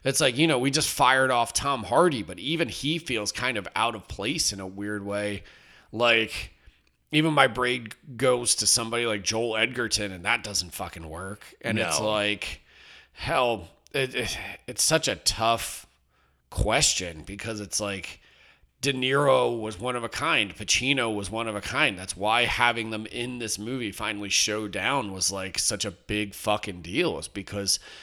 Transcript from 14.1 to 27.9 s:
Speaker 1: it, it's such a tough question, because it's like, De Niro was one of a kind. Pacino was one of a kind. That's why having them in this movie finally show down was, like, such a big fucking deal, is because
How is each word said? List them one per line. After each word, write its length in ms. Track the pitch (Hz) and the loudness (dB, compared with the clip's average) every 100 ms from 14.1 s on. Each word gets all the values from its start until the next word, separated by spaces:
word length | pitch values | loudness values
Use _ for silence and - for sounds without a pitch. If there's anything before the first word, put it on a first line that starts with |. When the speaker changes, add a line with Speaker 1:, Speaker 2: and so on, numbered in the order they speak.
Speaker 1:
it, 240 | 127 107 - - - - | -2 -4 -6 -10 -12 -10
it's 180 | 123 | -2
such 240 | - 156 - | 2 2 2
a 80 | 95 | 0
tough 680 | - - 113 117 - - - _ _ _ _ _ _ | -2 2 2 2 -2 -10 -16 _ _ _ _ _ _
question, 720 | - 104 123 - - 90 82 78 | -2 2 4 4 2 -4 -8 -12
because 340 | 98 113 107 | -10 -8 -8
it's 200 | 101 - | -6 -4
like, 400 | 104 98 - - _ _ - _ _ _ | -4 -6 -10 -16 _ _ -20 _ _ _
De 120 | 143 | -4
Niro 680 | 131 127 139 143 131 120 120 | -2 2 4 6 6 4 0
was 220 | 110 92 | -6 -6
one 160 | 123 123 | -4 -4
of 80 | |
a 40 | 113 | -4
kind. 460 | - 151 151 101 | -2 2 2 2
Pacino 580 | - 104 - 127 135 117 | -4 0 0 2 2 2
was 160 | 104 95 | 0 -4
one 160 | 110 113 | -4 -4
of 80 | 104 | -4
a 40 | |
kind. 380 | - 131 143 90 | -4 0 0 0
That's 180 | 92 90 | -8 -4
why 280 | 104 117 | 2 2
having 460 | 117 123 120 117 113 | 2 4 4 2 -4
them 160 | 110 110 | -6 -8
in 340 | 117 120 123 | -8 -8 -6
this 180 | 113 98 | -6 -6
movie 320 | 107 131 110 | -4 -4 -6
finally 380 | 92 107 101 101 | -4 -6 -4 -2
show 400 | - - 107 107 | 0 2 0 -4
down 440 | 92 104 139 107 | -2 0 0 -2
was, 200 | 95 92 | -2 -2
like, 260 | 98 95 - | -2 -6 -2
such 260 | - 104 | -2 -2
a 60 | 104 | -6
big 420 | 90 - 104 104 | -8 -4 -2 -2
fucking 480 | - 107 104 - 87 | -4 -2 0 -2 -10
deal, 360 | 82 117 170 80 | -6 -2 0 -2
is 80 | - | -8
because 540 | 101 90 101 98 - - | -10 -8 -4 -2 -2 -4